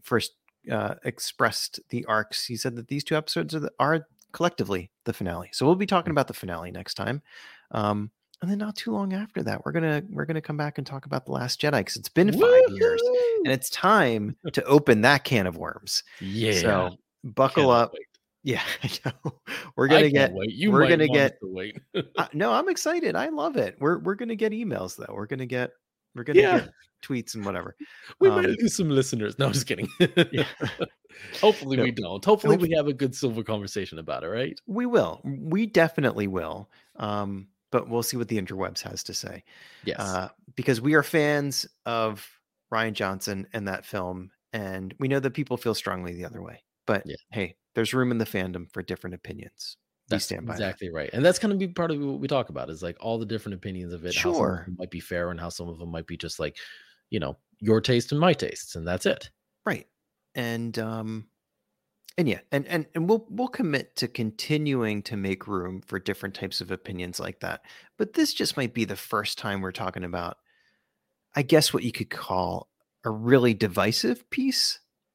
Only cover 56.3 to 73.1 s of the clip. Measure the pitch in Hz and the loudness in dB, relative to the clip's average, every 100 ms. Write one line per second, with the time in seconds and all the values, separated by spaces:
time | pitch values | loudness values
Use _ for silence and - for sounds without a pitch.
56.3 | - 78 - - - - _ _ 110 69 | -6 -8 -8 -16 -20 -20 _ _ -6 -4
57.3 | - _ _ 107 110 110 120 117 147 175 | -8 _ _ 2 2 4 0 0 2 2
58.3 | 160 - - - 87 82 92 196 - - | 2 -2 -6 -12 -10 -4 -2 0 -2 -4
59.3 | _ _ _ - 127 - _ _ _ _ | _ _ _ -6 -6 -8 _ _ _ _
60.3 | - 120 117 117 113 110 113 110 110 110 | -8 -4 -4 -4 -4 -4 -6 -6 -8 -12
61.3 | _ _ _ _ _ _ _ - - 156 | _ _ _ _ _ _ _ -12 0 0
62.3 | 92 - 143 139 170 151 170 170 226 220 | 0 -2 -4 -2 -4 -4 -4 2 2 0
63.3 | 196 254 - 196 139 - - 127 - 113 | -6 -6 -2 -2 -2 -4 -6 -6 -2 -4
64.3 | 107 - 151 151 135 110 104 - 107 98 | -4 -2 0 2 0 0 -2 -4 -4 -2
65.3 | 95 - 98 87 92 - 95 95 95 98 | -2 -2 -4 -4 -8 -8 -6 -4 -4 -6
66.3 | 98 95 - 92 95 - 90 90 90 87 | -8 -8 -8 -6 -8 -8 -8 -8 -8 -10
67.3 | - 90 - - - - _ 208 - 302 | -8 -8 -8 -12 -20 -20 _ -4 2 0
68.3 | - - - 123 120 104 98 - 110 101 | 2 -4 -2 -4 -2 -4 -4 -4 -2 -2
69.3 | - 110 98 95 90 90 90 90 87 85 | -4 -4 -4 -4 -6 -6 -6 -6 -4 -6
70.3 | - _ _ _ _ _ _ _ _ _ | -8 _ _ _ _ _ _ _ _ _
71.3 | - 135 156 147 120 120 - - - - | -4 4 6 6 0 -2 -4 -6 -8 -4
72.3 | 92 90 90 - _ _ _ 117 | -2 -2 -4 -8 _ _ _ -6